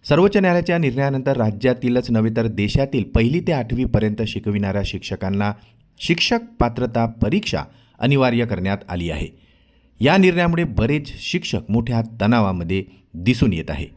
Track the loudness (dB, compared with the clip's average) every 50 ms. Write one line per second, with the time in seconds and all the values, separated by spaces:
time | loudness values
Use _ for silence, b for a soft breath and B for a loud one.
0 | _ 2 4 4 4 4 4 4 4 4 2 2 2 0 0 2 0 0 0 0
1 | 0 0 -2 -2 0 0 0 2 2 0 0 0 0 0 0 2 0 0 0 0
2 | 0 2 2 2 2 2 0 0 -2 0 0 0 -2 0 2 0 0 0 0 -4
3 | -4 0 0 2 2 2 2 0 0 0 -2 -2 -2 -4 -2 -2 -2 0 0 0
4 | 0 0 -2 -2 -4 -4 -4 -6 -4 -2 -2 0 -2 0 -2 -2 -2 -4 -6 -8
5 | -8 -8 -8 -6 -4 -4 -2 0 -2 -2 -4 b b b b b b _ _ _
6 | -4 -4 -2 0 0 0 0 -2 -2 -8 -4 -2 -2 -2 0 -4 -6 -2 0 0
7 | -2 -2 -2 -2 -2 0 0 -2 -2 -2 -4 -4 -6 b b b b b b b
8 | 0 2 4 4 4 2 2 0 0 -2 -2 -4 -2 -2 -4 -4 -6 -8 -6 -6
9 | -4 -4 -4 -6 -6 -8 -10 b b b b b b b b b b b b _
10 | 2 4 6 6 6 6 4 4 0 2 2 0 -2 -2 0 0 0 0 0 -2
11 | -4 -8 -14 -12 -8 -4 -4 -4 -4 -4 -6 -6 -2 0 0 0 0 0 -2 -2
12 | -2 -4 -4 -2 0 2 4 4 2 2 0 -4 -4 -2 -2 -4 -4 b b b
13 | b b -14 -2 0 0 2 4 2 2 2 -2 -4 -6 -6 -8 -8 -12 -14